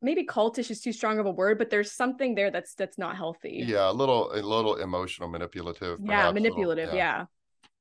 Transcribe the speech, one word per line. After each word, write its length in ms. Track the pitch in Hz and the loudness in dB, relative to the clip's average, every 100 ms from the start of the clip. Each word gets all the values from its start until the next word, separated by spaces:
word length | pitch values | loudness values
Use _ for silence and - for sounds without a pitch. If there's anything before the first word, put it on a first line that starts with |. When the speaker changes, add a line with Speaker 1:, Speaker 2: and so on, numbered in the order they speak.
Speaker 1:
maybe 240 | 247 359 - | -2 0 0
cultish 440 | 240 226 262 233 | 2 2 0 -6
is 80 | 214 | -6
too 120 | 247 | -6
strong 280 | 214 220 214 | -2 0 0
of 60 | 196 | 0
a 40 | |
word, 260 | 180 196 214 | 2 2 2
but 140 | 226 | 2
there's 220 | 208 208 | 0 0
something 420 | - 254 254 254 | 0 -2 0 -2
there 160 | 202 202 | 0 0
that's, 240 | 175 - | 0 -6
that's 240 | - 190 - | -6 -6 -6
not 180 | 170 190 | -8 -6
healthy. 460 | 165 170 - - | -8 -8 -10 -6
Speaker 2:
Yeah, 240 | 120 101 95 | 0 4 4
a 40 | |
little, 400 | 117 135 117 - | 4 4 4 2
a 100 | 107 | -2
little 340 | 101 113 110 - | 0 2 2 0
emotional, 520 | 92 90 92 - 85 | 0 -2 -4 -6 -8
manipulative, 720 | 85 85 92 85 85 90 85 | -6 -6 -8 -8 -6 -6 -6
Speaker 1:
Yeah, 60 | 202 | 0
Speaker 2:
perhaps, 280 | 208 190 | 4 4
little, 0 | |
Speaker 1:
manipulative, 540 | 208 220 - 175 160 160 | 4 0 0 0 -2 -2
Speaker 2:
yeah. 20 | |
Speaker 1:
yeah. 300 | 185 170 117 180 _ _ _ _ _ | 0 0 -2 -6 _ _ _ _ _